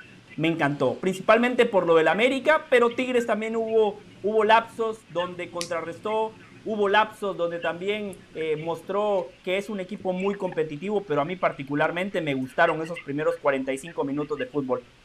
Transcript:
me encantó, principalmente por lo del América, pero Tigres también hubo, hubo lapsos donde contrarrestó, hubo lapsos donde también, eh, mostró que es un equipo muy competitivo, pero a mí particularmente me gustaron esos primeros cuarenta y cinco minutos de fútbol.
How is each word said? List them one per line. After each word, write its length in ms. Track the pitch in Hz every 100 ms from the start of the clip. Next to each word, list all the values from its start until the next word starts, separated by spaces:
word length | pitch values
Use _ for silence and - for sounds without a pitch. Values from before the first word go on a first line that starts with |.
| - - - -
me 120 | 160
encantó, 460 | 160 143 143 131
principalmente 720 | 117 185 185 202 220 247 247
por 220 | 233 196 170
lo 80 |
del 140 | 165 160
América, 580 | 185 254 269 294 311 -
pero 220 | 247 233
Tigres 360 | 240 254 247 233
también 280 | 214 220
hubo, 460 | 226 220 220 208 202 - -
hubo 180 | 190 220
lapsos 560 | 214 226 226 - 226 220 -
donde 380 | 160 180 175 170
contrarrestó, 840 | 170 170 165 165 165 214 220 220 - - - 180
hubo 220 | 214 202
lapsos 480 | 208 214 - 202 170
donde 200 | 170 170
también, 580 | 170 170 190 214 208 180 -
eh, 200 | 156 160 151
mostró 680 | 165 160 - 196 208 196 170 -
que 140 | 185 190
es 140 | 202
un 100 | 202
equipo 320 | 180 208 190
muy 220 | 185 196
competitivo, 680 | 196 185 165 156 147 190 208
pero 200 | 196 147
a 20 |
mí 100 | 151
particularmente 840 | 180 170 143 135 147 156 175 196 190
me 140 | 156
gustaron 460 | 135 127 - 170 156
esos 160 | 165 170
primeros 340 | - 143 160 170
cuarenta 360 | 147 135 135
y 60 | 135
cinco 260 | - -
minutos 340 | 139 143 147 143
de 60 |
fútbol. 380 | 127 147 131 123 - _